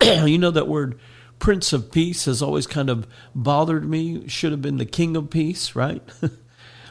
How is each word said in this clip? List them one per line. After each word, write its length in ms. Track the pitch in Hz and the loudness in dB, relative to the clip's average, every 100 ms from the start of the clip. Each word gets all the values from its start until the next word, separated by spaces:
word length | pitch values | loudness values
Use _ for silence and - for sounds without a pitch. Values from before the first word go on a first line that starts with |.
You 340 | - 165 151 165 | 4 6 4 4
know, 140 | 180 | 4
that 160 | 160 147 | 2 0
word 320 | 151 135 120 - - - - | -2 -4 -6 -14 -20 -20 -2
Prince 340 | - 196 - | 2 2 2
of 180 | 139 110 | -2 0
Peace 340 | 165 170 170 143 | 0 0 0 -2
has 160 | 120 | -2
always 260 | 143 147 131 | 0 -2 -2
kind 220 | 151 135 | -2 0
of 180 | 117 107 - - | -2 -4 -14 -12
bothered 560 | 131 120 143 160 160 151 | -4 0 2 2 0 -2
me. 380 | 156 165 165 - | -2 -2 -6 -8
Should 240 | - 160 | -4 -2
have 100 | 147 | -2
been 160 | 135 135 | -2 -4
the 80 | 120 | -4
King 300 | - 170 160 | -2 0 -2
of 140 | 147 | -2
Peace, 460 | 160 156 180 - - | -2 -2 -2 -6 -2
right? 260 | 135 - - - | -2 -4 -12 -6
<laughs> 80 | 160 - - _ - - - | -6 -6 -16 _ -20 -20 -20